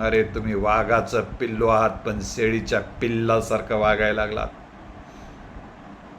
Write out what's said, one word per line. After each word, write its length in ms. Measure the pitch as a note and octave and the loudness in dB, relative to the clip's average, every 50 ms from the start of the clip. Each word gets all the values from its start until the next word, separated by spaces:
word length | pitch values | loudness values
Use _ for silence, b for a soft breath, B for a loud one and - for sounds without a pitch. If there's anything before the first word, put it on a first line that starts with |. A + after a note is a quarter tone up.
अरे, 200 | A2 A2+ A2+ A2 | 0 4 4 4
तुम्ही 320 | G#2+ G2 G2 G#2+ G#2+ A2 G#2 | 4 2 0 -4 -2 -2 0
वाघाचं 680 | G2 G#2 G#2 G#2+ A2 G#2+ G#2 A#2 A2+ G2 - A#2+ A2+ | 2 2 4 4 2 4 2 2 2 2 0 0 -2
पिल्लू 460 | A2 - - - B2 A#2 A2 G#2+ A#2 A2+ | -2 -2 -4 -4 -4 -4 -2 2 4 4
आहात, 220 | A2 G#2+ A2 G#2+ | 6 6 4 2
पण 280 | - - - A2+ G#2 G#2+ | 0 -2 -6 -6 -6 -6
शेळीच्या 580 | G2 - - - A2 A2 A2+ A2+ - - A#2 G2+ | -6 -6 -4 0 0 0 0 0 -2 0 -2 -2
पिल्लासारखं 960 | G2 - - - B2+ A#2 A#2 A2+ A2+ A2+ A2+ A2+ G#2+ - A2 G#2+ - - A2+ | -2 -4 -8 -4 -2 -2 0 0 2 2 2 2 2 0 -2 -2 -2 -2 0
वागायला 500 | G#2+ G#2+ G#2+ G#2+ G#2 G#2+ G#2+ G#2+ G#2+ G#2+ | 2 4 4 4 4 2 0 2 0 -2
लागलात. 220 | G#2 G#2+ A2 G#2+ A2 - - - - - - - - - - B B B B B B B B B - - - - - - - - - - - - - - | -2 -4 -6 -6 -6 -8 -14 -20 -20 -20 -20 -20 -20 -18 -20 B B B B B B B B B -18 -18 -18 -18 -18 -20 -20 -20 -20 -20 -20 -20 -20 -20